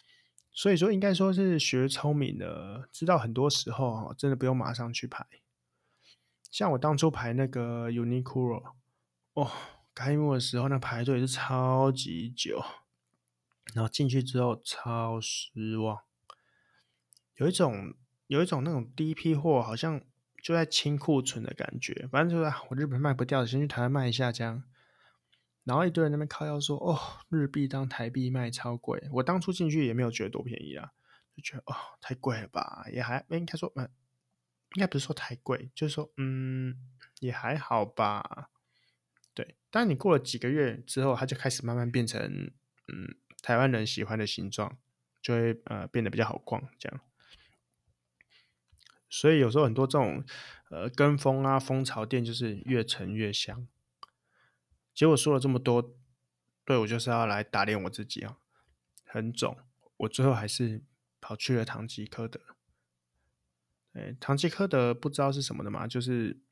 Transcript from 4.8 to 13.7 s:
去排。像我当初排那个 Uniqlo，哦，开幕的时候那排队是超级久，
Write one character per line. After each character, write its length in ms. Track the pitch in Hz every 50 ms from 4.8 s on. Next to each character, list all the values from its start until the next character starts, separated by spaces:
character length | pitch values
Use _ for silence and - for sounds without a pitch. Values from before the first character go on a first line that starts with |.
| 120 117 117
去 140 | - - 120
排。 200 | - - - - - - _ _ _ _ _ _ _ _ _ _ _ _ _ - - _ _ _ _ _ - -
像 220 | - - 208 190
我 60 | 147 127
当 200 | 135 151 156 139
初 140 | - 160
排 220 | 139 110 113 120 117
那 120 | 127 135
个 440 | 131 131 127 120 117 117 120 117 117
Uniqlo， 840 | 117 117 120 120 123 127 127 127 - 131 127 120 117 - - - - - _ _ _ _ _ _ _ _ _ _ _
哦， 180 | - 143 120 - - - - - - _ _ _
开 220 | - 123 135 147
幕 180 | 147 151 147 139
的 60 | 127
时 180 | 123 - - 120
候 100 | 123 139
那 120 | 139 131
排 240 | 127 - 117 117 120
队 160 | 127 135 123
是 80 | 127 131
超 640 | 127 - - - 131 127 127 127 127 131 135 135
级 380 | 135 127 131 127 82 82 98 117
久， 340 | 123 - - - - - - - - - - _ _ _ _ _ _ _ _ _ _ _ _ _ _ _ _ -